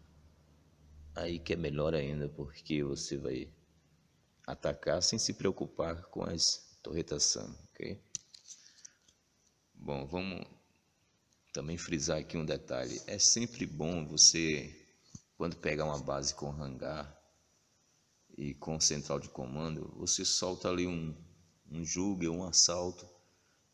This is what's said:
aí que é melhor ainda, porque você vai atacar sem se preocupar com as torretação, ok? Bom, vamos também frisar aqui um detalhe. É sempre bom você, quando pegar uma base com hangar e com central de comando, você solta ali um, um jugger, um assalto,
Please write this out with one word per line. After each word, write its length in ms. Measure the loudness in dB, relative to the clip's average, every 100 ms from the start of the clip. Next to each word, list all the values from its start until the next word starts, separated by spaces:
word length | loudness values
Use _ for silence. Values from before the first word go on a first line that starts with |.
| -20 -20 -20 -20 -20 -20 -20 -20 -20 -20 -12
aí 220 | -6 -2 -2
que 120 | 0
é 40 | 0
melhor 380 | 2 2 4 4
ainda, 320 | 2 0 -2
porque 560 | -4 -8 -10 0 2
você 320 | 2 0 -2 -2
vai 360 | -2 -4 -6 -14 _ _ _ _ _ _ _ _ -8
atacar 560 | -2 -2 0 2 4
sem 160 | 4 2
se 160 | 0
preocupar 720 | 0 0 0 -4 -2 -2 -4 -6
com 120 | -6
as 560 | -2 2 2 0 -6 -14
torretação, 720 | -6 -4 -2 0 2 0 -6 -14 -18
ok? 280 | -12 -10 -10 -12 -14 -14 -20 -20 -20 -20 -20 -20 _ _ _ _ _ _ _ _
Bom, 320 | -10 -4 -4 -2
vamos 400 | -4 -2 -6 -10 -16 _ _ _ _ _ _ _ _ _
também 240 | -6 -4 -6
frisar 420 | -2 0 2 0
aqui 180 | 0 -2
um 80 |
detalhe. 580 | -2 -2 -2 -4 -4 -6 -6
É 100 | 4
sempre 480 | 6 6 2 -2 -4
bom 400 | 0 0 0 0
você, 680 | 8 8 8 4 2 -2 -12 -20 _ _ -20 -16 -4
quando 200 | -4 -2
pegar 300 | 0 0 0
uma 140 | 0
base 320 | -2 0 -2
com 200 | -2 -4
hangar 600 | -4 -6 -6 -6 -6 -8 -14 _ _ _ _ _ _ _ _ _ _ _ -8
e 180 | -6
com 240 | -6 -4 2
central 400 | 2 2 0 -2
de 100 | -4
comando, 640 | -8 -6 -4 -2 -4 -6 -4
você 280 | -2 0
solta 440 | 2 2 0 0 0
ali 180 | 2 2
um, 260 | 0 -4 -6 -12 -20 -20 _ -10
um 160 | -6
jugger, 460 | -4 0 0 0 0
um 140 | -2
assalto, 640 | 2 6 6 4 -2 -4 -12 -20 _ _ _ _ _